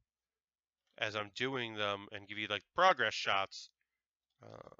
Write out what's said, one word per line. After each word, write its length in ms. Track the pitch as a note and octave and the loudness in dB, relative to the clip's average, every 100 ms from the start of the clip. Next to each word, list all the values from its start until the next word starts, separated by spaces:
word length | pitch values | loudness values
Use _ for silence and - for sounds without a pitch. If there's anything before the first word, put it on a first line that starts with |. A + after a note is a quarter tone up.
| _ _ _ _ _ _ _ _ _ - | _ _ _ _ _ _ _ _ _ -6
as 180 | A2 G#2+ | -4 -2
I'm 140 | G#2 | -4
doing 400 | - B2+ C3+ A2+ | -2 -2 -2 -4
them 320 | G#2+ G#2 G2+ G2+ | -2 0 0 -6
and 160 | G#2 G2+ | -14 -10
give 100 | G#2 | -6
you, 80 | G#2 | -2
like, 140 | G2+ - | -4 -2
progress 400 | - F#3 C#3+ A2 | 4 6 6 2
shots. 560 | - A#2 G2 F#2+ - - _ _ _ _ _ _ _ | 0 2 2 0 -6 -16 _ _ _ _ _ _ _
Uh, 260 | A2 A2 - | -18 -18 -18